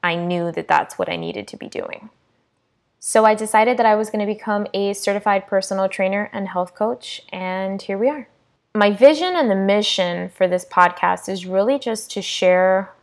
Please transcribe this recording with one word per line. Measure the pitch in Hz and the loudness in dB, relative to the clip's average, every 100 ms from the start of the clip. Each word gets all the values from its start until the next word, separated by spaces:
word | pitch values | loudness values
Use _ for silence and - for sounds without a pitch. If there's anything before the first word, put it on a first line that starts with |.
I | 180 170 | -2 -2
knew | 175 175 170 | -2 -2 -2
that | 170 - | -6 -2
that's | 151 - - | -2 -2 -6
what | - | -4
I | 170 | -4
needed | 82 104 101 | -6 -8 -12
to | - | -14
be | - | -12
doing. | - - - 214 _ _ _ _ _ _ _ _ _ | -10 -10 -12 -18 _ _ _ _ _ _ _ _ _
So | - 226 220 | -2 2 4
I | |
decided | 214 214 220 220 247 | 2 2 2 2 4
that | 226 | 4
I | 214 | 2
was | 214 | 0
gonna | 214 208 | -4 -4
become | 208 220 208 202 | -4 -4 -4 -2
a | 196 202 | -2 -4
certified | 202 - 202 208 196 196 | -2 -2 0 0 0 0
personal | 196 190 190 190 | -2 0 -2 -2
trainer | - 190 202 208 | 0 -2 -2 -4
and | - 196 | -8 -6
health | 180 180 - | -4 -6 -4
coach, | 214 240 - - - | -4 -4 -10 -16 -14
and | 190 185 185 190 196 | -10 -6 -4 -6 -6
here | - 196 | -6 -2
we | 247 | -2
are. | 294 233 _ _ _ _ 214 | -2 -14 _ _ _ _ 2
My | 208 | 2
vision | 202 269 302 359 359 | 8 6 6 0 0
and | 247 | 2
the | 190 | 2
mission | 196 208 202 - 180 175 180 | 2 2 0 0 -2 -2 -8
for | - 185 | 0 0
this | 180 | 0
podcast | - - 175 - 180 185 - | 0 4 4 4 -2 0 -4
is | 190 185 | -8 -2
really | 190 214 277 | 0 2 0
just | 247 220 - | -2 -6 -6
to | 208 | -8
share | - - 185 180 185 190 190 - | -6 0 4 4 4 2 -2 -16